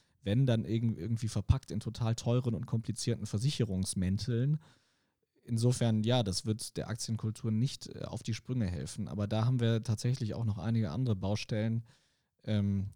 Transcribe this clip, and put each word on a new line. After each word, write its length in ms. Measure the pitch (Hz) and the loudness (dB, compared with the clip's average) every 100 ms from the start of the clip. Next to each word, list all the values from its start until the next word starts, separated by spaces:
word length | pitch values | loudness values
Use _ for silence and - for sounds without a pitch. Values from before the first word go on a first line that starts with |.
| _ _ | _ _
wenn, 240 | 98 113 135 | 0 2 4
dann 180 | 117 | 2
irg-, 320 | 87 113 113 - | 2 0 0 -2
irgendwie 320 | 92 117 110 | -2 -2 -2
verpackt 420 | 104 - 135 - | -2 0 0 -2
in 100 | 107 | -6
total 340 | 117 113 113 | -6 -2 0
teuren 400 | 113 - 123 123 | 0 2 2 2
und 100 | 110 | -2
komplizierten 640 | - 113 - 104 - 113 104 | -2 -2 -2 -4 -2 -2 -2
Versicherungsmänteln. 1300 | 104 127 - 110 92 92 - 92 98 - 117 131 151 - _ _ _ _ _ _ _ | 0 0 2 0 0 -2 0 2 2 0 0 2 0 -4 _ _ _ _ _ _ _
Insofern, 600 | - 117 120 123 117 110 | -4 2 4 4 2 2
ja, 200 | 107 123 | 4 2
das 240 | 98 92 110 | 2 0 0
wird 320 | 107 - - | -2 -4 -6
der 100 | - | -6
Aktienkultur 600 | 113 - 110 110 110 113 | -6 -4 -2 -2 -4 -2
nicht, 420 | 110 127 - - | 0 0 -2 -12
äh, 100 | - | -10
auf 180 | - - | -8 -6
die 100 | - | -4
Sprünge 340 | 110 - 127 95 | -6 -4 -2 0
helfen. 400 | 87 - - 101 | -2 -6 -6 -6
Aber 200 | 85 104 | -2 0
da 180 | 110 | 2
haben 160 | 113 127 | 2 4
wir 220 | 117 113 | 4 2
tatsächlich 500 | 107 107 123 127 107 | 2 0 0 0 -2
auch 140 | - 113 | -2 -2
noch 100 | 101 | -2
einige 340 | 92 117 104 | 0 2 2
andere 240 | 87 127 | 0 0
Baustellen, 680 | 98 98 104 - 110 113 113 113 - _ _ _ _ | 0 0 -2 -2 -2 0 -2 -4 -14 _ _ _ _
ähm, 440 | - 107 101 98 98 | -2 2 2 2 -2